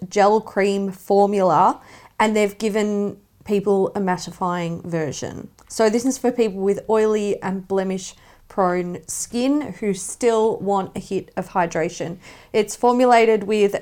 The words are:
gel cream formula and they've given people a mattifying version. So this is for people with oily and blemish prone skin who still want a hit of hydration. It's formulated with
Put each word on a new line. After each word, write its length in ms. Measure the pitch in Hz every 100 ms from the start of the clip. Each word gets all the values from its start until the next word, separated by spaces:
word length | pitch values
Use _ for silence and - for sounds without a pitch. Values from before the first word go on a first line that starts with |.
| 180
gel 320 | 208 202 214
cream 520 | 214 202 202 196 196
formula 880 | 185 - 202 202 202 185 156 208 - - - - -
and 160 | 220 214
they've 200 | 202 196
given 600 | 214 214 214 202 202 - _ _
people 440 | - 202 202 196 190
a 120 | 208
mattifying 840 | 190 180 - - 180 175 170 170
version. 640 | 175 165 147 127 - - - _ -
So 200 | - 220
this 160 | 233
is 140 | 262 254
for 120 | 247
people 300 | 247 220 190
with 200 | 196 202 -
oily 520 | 220 214 214 208 -
and 240 | 190 190 185
blemish 480 | 196 190 185 - - - _ _
prone 500 | - 180 180 175 175 -
skin 640 | - - 240 254 294 269 -
who 140 | 214
still 640 | 185 - - 240 226 220 -
want 340 | 190 196 190
a 60 | 196
hit 300 | - 190 185
of 140 | - 185
hydration. 720 | 190 170 170 160 - 165 190 - - -
It's 240 | 226 208 -
formulated 680 | 240 247 254 233 220 214
with 280 | 202 214 202 196